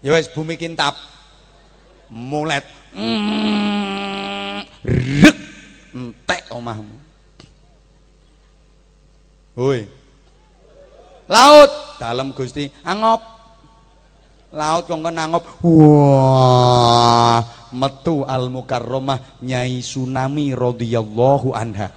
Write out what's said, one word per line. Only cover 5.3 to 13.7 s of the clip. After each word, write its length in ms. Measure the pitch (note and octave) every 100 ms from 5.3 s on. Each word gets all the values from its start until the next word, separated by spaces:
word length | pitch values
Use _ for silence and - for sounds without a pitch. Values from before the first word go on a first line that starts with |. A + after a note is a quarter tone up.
| - - - - - _
Entek 480 | B2 B2 G#2+ - - -
omahmu. 480 | A#2 A#2+ A2 G#2+ A2+ - _ _ _ - _ _ _ _ _ _ _ _ _ _ _ _ _ _ _ _ _ _ _ _ -
Hoi. 300 | B2+ C3 G2+ - _ _ _ _ _ _ _ - - - - - -
Laut, 420 | G3 C4+ D4+ C#4 - - -
dalem 320 | A#2 A#2+ C3+
Gusti, 340 | B2+ B2+ C#3 C#3+ -
angop. 400 | - G3 A3 A3+ A3+ - - _ _